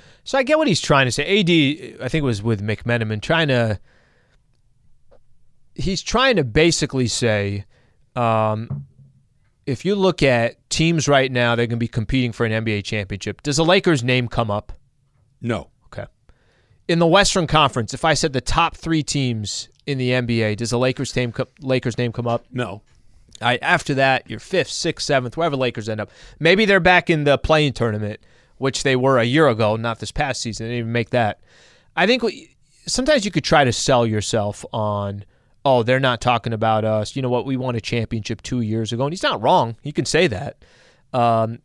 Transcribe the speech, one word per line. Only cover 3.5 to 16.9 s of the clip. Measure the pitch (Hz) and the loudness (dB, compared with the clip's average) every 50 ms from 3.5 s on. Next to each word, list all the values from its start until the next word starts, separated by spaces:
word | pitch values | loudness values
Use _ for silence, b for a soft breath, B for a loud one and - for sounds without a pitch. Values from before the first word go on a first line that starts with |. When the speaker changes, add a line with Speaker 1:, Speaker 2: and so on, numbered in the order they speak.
| 131 120 117 110 104 - - _ _ _ _ _ _ _ _ _ _ _ _ _ _ _ _ _ _ _ _ _ - _ _ - - - - - - - _ - _ _ _ _ _ | 2 2 2 0 -2 -4 -8 _ _ _ _ _ _ _ _ _ _ _ _ _ _ _ _ _ _ _ _ _ -20 _ _ -20 -20 -20 -20 -20 -20 -20 _ -20 _ _ _ _ _
Speaker 1:
he's | - 131 175 196 - - | -6 -4 -4 -4 -4 -4
trying | - - 226 262 269 233 | -2 0 2 4 4 4
to | 180 139 | 2 0
basically | 117 104 151 160 170 156 - 156 - - 131 127 107 | 2 2 4 4 4 4 2 -2 -2 -2 0 -2 -2
say, | - - 120 113 107 101 101 101 101 101 101 - _ _ _ _ _ _ _ _ - | -2 0 0 0 2 0 0 -2 -4 -6 -8 -12 _ _ _ _ _ _ _ _ -6
um, | 127 120 113 113 110 110 107 107 107 117 - 139 143 - - _ - - - _ _ _ _ _ _ _ _ _ _ _ | -2 0 0 2 2 0 0 -2 -4 -6 -8 -10 -10 -12 -14 _ -20 -20 -20 _ _ _ _ _ _ _ _ _ _ _
if | - 127 - - | -6 -6 -4 -2
you | 180 208 | -2 0
look | 202 190 185 165 - 151 | 2 2 2 2 4 4
at | 135 123 117 117 120 - _ _ - | 4 4 4 2 0 -2 _ _ -6
teams | - - 160 165 170 156 131 143 | -2 0 0 2 2 0 2 2
right | 143 135 135 131 | 2 2 2 2
now, | 127 123 120 120 120 | 0 0 0 2 2
they're | 113 120 110 | 0 0 -2
gonna | 120 117 | -2 -4
be | 117 113 | -4 -4
competing | - 117 107 - 127 131 123 120 | -4 -4 -4 -2 0 0 0 -2
for | 110 - 120 | -2 -2 -2
an | 110 | -2
N | 110 110 110 | -2 -2 -2
B | 110 107 | -2 -2
A | 101 | -4
championship. | 98 - 110 107 98 - 104 92 - 104 101 - | -4 -4 -6 -6 -6 -6 -8 -8 -8 -8 -10 -8
Does | - 147 139 160 | -6 -2 0 0
the | 165 | 2
Lakers' | 165 185 202 - 180 160 123 117 | 4 2 2 4 2 2 2 2
name | 127 123 127 120 117 | 0 0 0 0 -2
come | - 123 117 107 | -2 -4 -2 -2
up? | 101 107 - - - - _ _ _ _ _ _ _ _ _ _ _ _ | -4 -6 -6 -10 -14 -20 _ _ _ _ _ _ _ _ _ _ _ _
Speaker 2:
No. | - 117 113 95 - - _ _ _ _ | -6 -4 -4 -4 -6 -12 _ _ _ _
Speaker 1:
Okay. | - - - - _ _ _ _ _ _ _ _ _ _ _ _ _ _ _ | -14 -14 -14 -14 _ _ _ _ _ _ _ _ _ _ _ _ _ _ _
In | - | -2